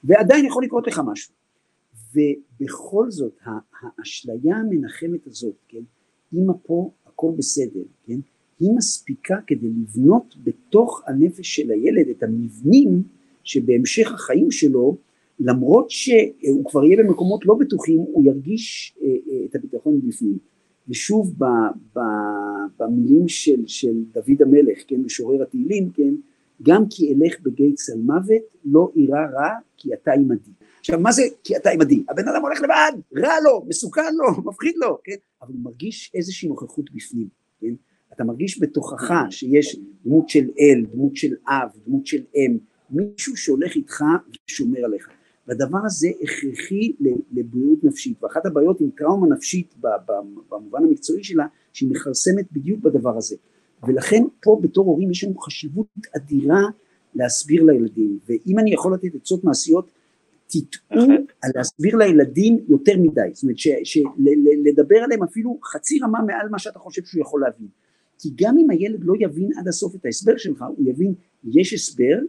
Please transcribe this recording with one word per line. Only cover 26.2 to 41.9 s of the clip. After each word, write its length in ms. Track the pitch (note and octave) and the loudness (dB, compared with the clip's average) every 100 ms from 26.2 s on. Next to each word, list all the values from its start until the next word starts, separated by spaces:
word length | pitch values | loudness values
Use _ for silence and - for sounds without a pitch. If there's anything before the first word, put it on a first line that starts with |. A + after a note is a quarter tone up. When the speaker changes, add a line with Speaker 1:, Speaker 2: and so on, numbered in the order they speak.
| - _ _ _ | -8 _ _ _
Speaker 1:
"גם 220 | A#2 F#3+ G#3+ | 4 4 4
כי 240 | - D3+ | 0 0
אלך 260 | C#3 E3 - | 2 2 0
בגיא 320 | B2+ A#2+ C#3+ C#3+ | -6 2 0 0
צלמוות, 680 | - A2+ A#2 D#3 F#3+ A3 - _ C#3+ | -8 -2 0 0 2 0 0 _ 2
לא 260 | D3 E3+ D#3+ | 4 4 2
אירא 240 | C#3 C#3+ D#3 | 2 2 -2
רע, 180 | C3 D3+ A3+ _ _ | -2 -4 -4 _ _
כי 160 | - | -10
אתה 180 | A2+ - | -6 0
עמדי." 400 | C#3 C3+ A2+ - _ _ _ | 2 2 0 -6 _ _ _
עכשיו, 200 | - E3 | -4 0
מה 120 | G3 | 2
זה 120 | B3 B3 - | 2 0 -2
"כי 140 | - - | -6 0
אתה 120 | - | 0
עמדי"? 340 | E3+ C#3+ C#3 - | 2 4 2 2
הבן 180 | D3 G#3 | -6 -2
אדם 140 | - | -4
הולך 200 | C#4+ D4 | -4 -4
לבד, 300 | C#4+ D4+ D#4 B3 - C#4 | 0 2 2 0 -12 -4
רע 160 | C#4 D#4+ | 0 4
לו, 220 | D4+ A3+ - | 4 2 -2
מסוכן 480 | E3 A3 - D#4 D#4+ | -8 -6 -4 -2 0
לו, 120 | C4+ F3+ | 0 0
<laughs> 120 | F#3+ | -6
מפחיד 260 | G3 D#4 E4+ | -6 -6 -2
לו, 200 | B3 C#3 | -4 -4
כן? 120 | - G3+ _ _ | -10 -16 _ _
אבל 120 | B2 | -18
הוא 80 | B2+ | -14
מרגיש 480 | B2 A#2 G3+ - - | -14 -12 -12 -12 -10
איזושהי 360 | F3+ F3 F#3 E3+ | -8 -8 -8 -8
נוכחות 420 | C#3 A#2+ - C#3+ | -8 -10 -10 -12
בפנים, 340 | A2 - A#2+ G2+ _ _ _ | -14 -12 -10 -10 _ _ _
כן? 120 | A2+ A#2+ _ _ _ - | -10 -10 _ _ _ -10
אתה 80 | |
מרגיש 380 | A2+ A#2+ F#3+ - | -8 -6 -8 -4
בתוכך 500 | D3 D3+ - B2 C3 E3+ A2+ | -4 -4 -6 -12 -2 -2 -2
שיש 500 | - B2+ C#3+ D3+ - G2+ _ A2+ | -8 2 2 2 -8 -18 _ 2
דמות 240 | D#3 D#3 | 2 4
של 200 | D3+ B2+ - | 0 0 4
אל, 260 | D3 B2+ G#2+ | 4 6 0
דמות 220 | A2+ C#3 C#3 | -2 -2 -2
של 180 | D3 A#2+ - | -6 -6 -4
אב, 220 | C#3 A#2+ G#2+ | -4 -4 _
דמות 200 | G#2+ | -6